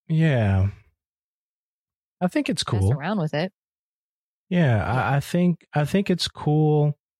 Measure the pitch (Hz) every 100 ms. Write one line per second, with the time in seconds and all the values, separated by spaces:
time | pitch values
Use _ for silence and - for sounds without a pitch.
0 | - 160 160 127 104 95 98 - _ _
1 | _ _ _ _ _ _ _ _ _ _
2 | _ _ 180 302 285 185 - 107 95 139
3 | 156 208 156 147 190 - _ _ _ _
4 | _ _ _ _ _ 175 147 110 92 127
5 | 107 139 - 175 180 165 _ 147 147 196
6 | 208 175 - - 147 151 151 151 147 -
7 | _ _